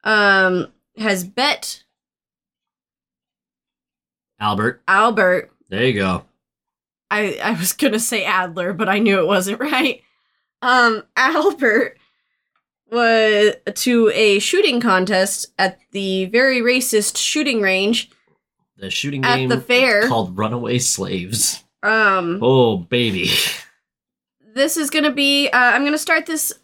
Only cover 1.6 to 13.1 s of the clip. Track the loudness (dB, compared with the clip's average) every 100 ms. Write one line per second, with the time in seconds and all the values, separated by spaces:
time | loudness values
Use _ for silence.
1.6 | -8 -14 _ _ _ _ _ _ _ _
2.6 | _ _ _ _ _ _ _ _ _ _
3.6 | _ _ _ _ _ _ _ _ -2 0
4.6 | -2 -4 0 4 4 2 2 0 -4 _
5.6 | _ -2 0 0 -2 -4 -8 _ _ _
6.6 | _ _ _ _ _ -4 -4 -4 -4 -4
7.6 | -4 -2 -2 0 -4 -4 -2 -2 -4 -6
8.6 | -6 -4 -2 2 2 2 2 0 -2 -6
9.6 | -4 -2 -2 -4 _ _ _ _ _ _
10.6 | 0 4 4 0 -6 -2 0 2 0 0
11.6 | 0 2 -2 -8 _ _ _ _ _ _
12.6 | _ _ _ 0 2